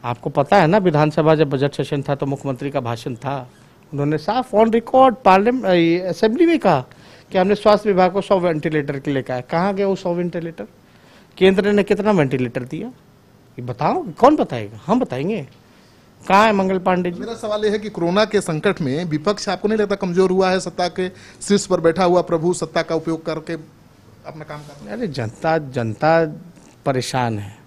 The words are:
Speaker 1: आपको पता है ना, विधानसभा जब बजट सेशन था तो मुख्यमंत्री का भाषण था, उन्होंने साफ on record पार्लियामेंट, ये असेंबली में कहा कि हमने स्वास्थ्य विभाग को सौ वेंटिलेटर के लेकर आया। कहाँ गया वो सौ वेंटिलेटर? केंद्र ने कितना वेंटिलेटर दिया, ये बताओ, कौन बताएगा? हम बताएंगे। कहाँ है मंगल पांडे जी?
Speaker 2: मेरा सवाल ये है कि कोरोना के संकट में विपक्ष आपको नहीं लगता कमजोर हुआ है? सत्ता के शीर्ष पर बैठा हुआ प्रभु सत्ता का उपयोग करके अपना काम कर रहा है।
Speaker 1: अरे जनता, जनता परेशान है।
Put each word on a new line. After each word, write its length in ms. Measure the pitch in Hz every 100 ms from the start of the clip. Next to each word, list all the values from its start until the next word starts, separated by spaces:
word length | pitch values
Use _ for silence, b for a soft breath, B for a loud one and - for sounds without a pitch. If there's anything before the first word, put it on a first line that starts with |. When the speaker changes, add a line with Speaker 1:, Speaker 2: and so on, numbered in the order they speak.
Speaker 1:
आपको 260 | 123 120 156
पता 260 | 147 139 202
है 100 | 156
ना, 120 | 208
विधानसभा 560 | 180 151 151 156 156
जब 160 | 156 147
बजट 240 | 135 139
सेशन 280 | - 139 147
था 120 | 139
तो 120 | 139 139
मुख्यमंत्री 440 | 139 135 123 143
का 100 | 139
भाषण 340 | 117 117 147
था, 360 | 117 135 139 123 b b b _
उन्होंने 260 | 143 143 156
साफ 360 | 156 240 240
on 120 | 202 226
record 460 | 233 226 262 262 208
पार्लियामेंट, 400 | 196 190 214 254
ये 360 | 202 180 165 170
असेंबली 460 | 185 165 220 247 339
में 120 | 320
कहा 260 | 196 143 120 B B B B
कि 60 | 190
हमने 160 | 185
स्वास्थ्य 340 | 202 220 208 208
विभाग 240 | 185 185
को 80 | 196
सौ 200 | 185 196
वेंटिलेटर 580 | 175 151 160 156 143 139
के 120 | 147
लेकर 220 | 135 123
आया। 100 | 127
कहाँ 320 | - 165 190
गया 120 | 190 196
वो 100 | 185
सौ 180 | 180
वेंटिलेटर? 500 | 175 175 175 165 165 208 _ b b b b b -
केंद्र 340 | 190 196 202
ने 100 | 202
कितना 280 | - 196 202
वेंटिलेटर 520 | 196 135 131 123 127
दिया, 260 | 127 160 247 - _ _ _ _ _ -
ये 40 |
बताओ, 440 | 123 123 156 302 262 151
कौन 180 | 254 302
बताएगा? 440 | 214 123 104 110 -
हम 140 | 247
बताएंगे। 460 | 247 127 165 220 131 b b b b b b _ -
कहाँ 180 | 190 220
है 60 |
मंगल 260 | 202 190 190
पांडे 320 | 185 180 180
जी? 100 | 175
Speaker 2:
मेरा 140 | 214
सवाल 300 | 226 214 208
ये 60 | 214
है 80 | 214
कि 100 | 208
कोरोना 360 | 190 170 190
के 160 | 214 208
संकट 400 | 180 156 202 -
में 240 | 143 143
विपक्ष 440 | 175 151 156 202 -
आपको 200 | 196 208
नहीं 100 | 220
लगता 160 | 202
कमजोर 360 | 196 190 175 190
हुआ 200 | 185 185
है? 100 | 185
सत्ता 280 | 180 - 180
के 200 | 180 180 B B B
शीर्ष 240 | - 202 -
पर 140 | 175
बैठा 240 | 165 165
हुआ 180 | 180 180
प्रभु 320 | 170 170 170
सत्ता 280 | 175 156 170
का 120 | 160
उपयोग 320 | 165 165 160 165
करके 260 | 156 156 160 151 _ _ _ - - 156
अपना 180 | 156
काम 140 | 151 151
कर 260 | 147 -
रहा 60 | 208
है। 80 | 214
Speaker 1:
अरे 100 | 220
जनता, 500 | 131 113 - 165 160
जनता 800 | 143 127 113 107 151 165 160 151 - - - - -
परेशान 520 | 131 - 131 120 107
है। 260 | 101 107